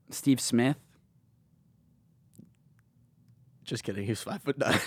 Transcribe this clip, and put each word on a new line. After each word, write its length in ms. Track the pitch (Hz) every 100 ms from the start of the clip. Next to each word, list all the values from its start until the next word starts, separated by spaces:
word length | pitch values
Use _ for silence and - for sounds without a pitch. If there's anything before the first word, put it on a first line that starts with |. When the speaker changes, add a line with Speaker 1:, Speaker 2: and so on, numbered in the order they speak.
| _
Speaker 1:
Steve 300 | - 143 127
Smith? 380 | - 120 127 143 - _ _ _ _ _ _ _ _ _ _ _ _ _ _ - - _ _ _ _ _ _ _ _ _ _ _
Speaker 2:
Just 200 | - 117
kidding. 200 | - 101
He 60 | 101
was 120 | 110
five-foot-nine. 560 | - 208 139 139 - -